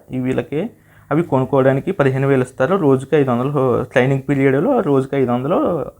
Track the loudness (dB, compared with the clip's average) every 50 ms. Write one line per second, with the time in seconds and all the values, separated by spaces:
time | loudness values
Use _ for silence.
0 | -10 -8 -6 -4 -4 -2 -2 -2 -4 -4 -4 -6 -6 -6 -10 _ _ _ _ -20
1 | -8 -4 -2 -2 0 0 0 0 0 2 2 2 4 4 2 0 -2 -4 -2 0
2 | 0 0 0 0 0 2 2 0 0 -2 -4 -4 -2 0 0 0 2 2 2 2
3 | 0 0 0 0 2 2 0 -2 -2 -2 -2 0 0 0 0 -2 -2 -2 0 0
4 | 2 2 0 -2 -2 -2 0 2 2 2 2 2 0 0 0 0 0 2 0 0
5 | 0 0 -2 -2 0 0 0 -2 -2 -2 -2 -2 0 -2 -2 -4 -6 -8 -12